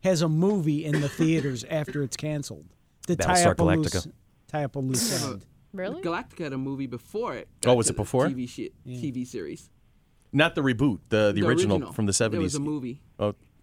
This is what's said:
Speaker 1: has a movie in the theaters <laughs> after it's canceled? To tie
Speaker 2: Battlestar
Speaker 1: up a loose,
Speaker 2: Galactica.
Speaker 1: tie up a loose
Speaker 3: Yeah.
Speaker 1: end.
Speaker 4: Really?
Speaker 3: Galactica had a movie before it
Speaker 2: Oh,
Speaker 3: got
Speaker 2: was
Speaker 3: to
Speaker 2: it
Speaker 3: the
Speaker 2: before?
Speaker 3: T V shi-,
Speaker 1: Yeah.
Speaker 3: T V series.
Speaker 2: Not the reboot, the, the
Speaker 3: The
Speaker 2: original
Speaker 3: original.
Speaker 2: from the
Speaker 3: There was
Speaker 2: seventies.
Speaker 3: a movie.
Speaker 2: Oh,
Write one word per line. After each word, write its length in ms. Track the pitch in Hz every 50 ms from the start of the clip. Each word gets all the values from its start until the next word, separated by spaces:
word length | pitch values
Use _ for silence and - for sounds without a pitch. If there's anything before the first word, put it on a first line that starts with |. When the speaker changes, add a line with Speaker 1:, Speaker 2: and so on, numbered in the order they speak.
| -
Speaker 1:
has 180 | 190 185 156
a 80 | 170 160
movie 560 | 156 156 175 196 214 202 156 156 147 147 156
in 160 | 151 147 151
the 80 | 147 139
theaters 540 | - - 165 160 165 160 139 143 131 117 -
<laughs> 60 | -
after 340 | - 156 147 131 127 147 143
it's 140 | 127 - -
canceled? 480 | - 151 151 147 139 - 107 73 78 87 _ _ _ _ _ _ - -
To 80 | 175
tie 180 | - - 175 180
Speaker 2:
Battlestar 180 | 180 175 175
Speaker 1:
up 80 | 185 -
a 40 | 170
loose, 240 | 165 - 160 156 147
Speaker 2:
Galactica. 220 | - 92 - 160 - _ _ _ _ _ _ _
Speaker 1:
tie 160 | - 151 147
up 100 | 131 -
a 40 | 143
loose 440 | 135 131 131 123 240 226 - 117 117
Speaker 3:
Yeah. 60 | 135
Speaker 1:
end. 140 | 123 98 - _ _ _ _ _ -
Speaker 4:
Really? 280 | 190 185 202 262 349
Speaker 3:
Galactica 380 | 381 175 165 185 240 - - - 170
had 100 | 147 135
a 40 | 131
movie 300 | 135 143 139 135 139 123
before 480 | 123 117 - - - 208 240 214 135
it 120 | 120 - - _ _ -
Speaker 2:
Oh, 40 | -
Speaker 3:
got 80 | 127 120
Speaker 2:
was 100 | 110 -
Speaker 3:
to 60 | -
Speaker 2:
it 20 |
Speaker 3:
the 60 | - 104
Speaker 2:
before? 240 | - - 127 135 170
Speaker 3:
T 60 | 139
V 100 | 127 123 117
shi-, 240 | - - 113 - - - -
Speaker 1:
Yeah. 140 | 131 123 123
Speaker 3:
T 100 | 139 147
V 140 | 123 127 123
series. 440 | 123 - 110 87 73 - - - _ _ _ _ _ _ _ _ _ _ _ _ _
Speaker 2:
Not 220 | - 135 151 165 -
the 60 | -
reboot, 380 | 143 135 127 107 135 147 107 - - -
the, 220 | - 107 107 104 98
the 80 | 101
Speaker 3:
The 60 | 98 -
Speaker 2:
original 300 | - 165 - 104 98 92
Speaker 3:
original. 160 | 131 95 -
Speaker 2:
from 120 | - 107
the 60 | 101
Speaker 3:
There 180 | 95 - 117 110
was 240 | 104 - - 147 139
Speaker 2:
seventies. 20 |
Speaker 3:
a 40 | 151
movie. 420 | 139 151 151 147 123 123 123 143 _ - _ _
Speaker 2:
Oh, 160 | 104 104 101 _ _ _ _ _